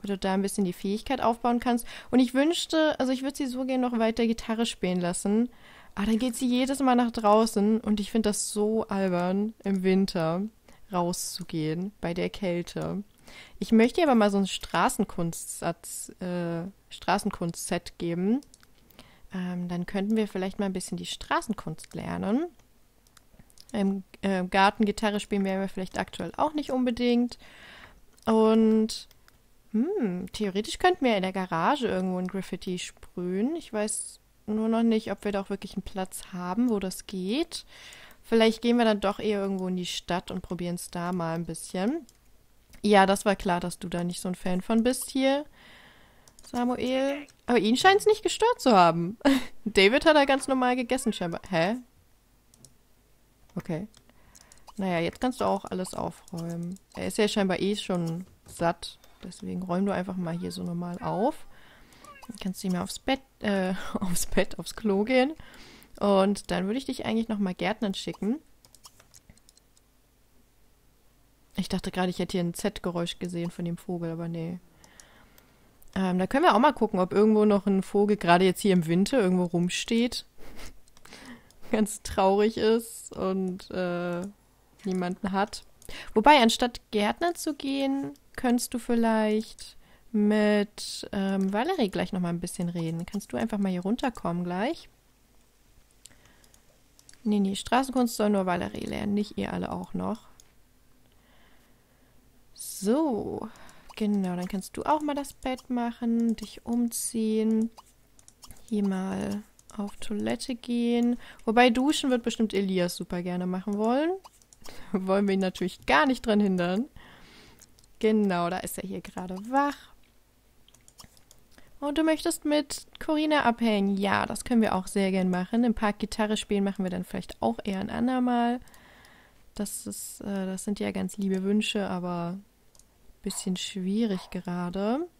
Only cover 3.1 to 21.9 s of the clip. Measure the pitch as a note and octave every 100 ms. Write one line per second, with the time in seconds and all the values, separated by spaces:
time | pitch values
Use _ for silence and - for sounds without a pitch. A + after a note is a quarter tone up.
3.1 | C4 C4+ C#4 C#4 B3 C4 C4 B3 A#3 A3+
4.1 | A3+ A#3 A3+ - A3 A3+ - F#3 F3+ F3
5.1 | F3+ G3 G#3+ B3 - - - - - G#3
6.1 | A3 B3+ A#3 B3+ B3 C4 C4+ C4 A#3+ B3
7.1 | A#3 G#3+ G#3 A3 G#3+ G3+ A3 G#3 G#3 G3+
8.1 | A#3 G#3 G3+ - G#3 G#3 A3 - G3 F#3+
9.1 | F3 F3+ G3 G#3+ - - G3 F#3 F#3+ G3
10.1 | F3+ D#3+ E3+ G#3+ _ _ - - F#3 F3
11.1 | F3+ - - F3 E3 D#3 D#3+ F#3+ - E3+
12.1 | F3 F3+ - G3 F3 E3+ - D#3+ F3+ -
13.1 | _ - - - - G3+ A3+ A#3 - D#4+
14.1 | A#3+ G#3 G3 G3 - - E3+ G3 - G3+
15.1 | - E3+ E3 - - E3 E3+ - - -
16.1 | - F3+ F3+ E3+ E3+ F3+ - _ - -
17.1 | F#3+ G3+ - E3+ - - F3 - - E3+
18.1 | E3+ F#3+ B3 - - - - _ - -
19.1 | - - F#3 F3+ F3+ F3 F3 F3+ G3+ G3+
20.1 | A3 G#3 G3 F#3+ - G3 F#3 - F3 F3
21.1 | - - D4+ - G#3 - D#3+ -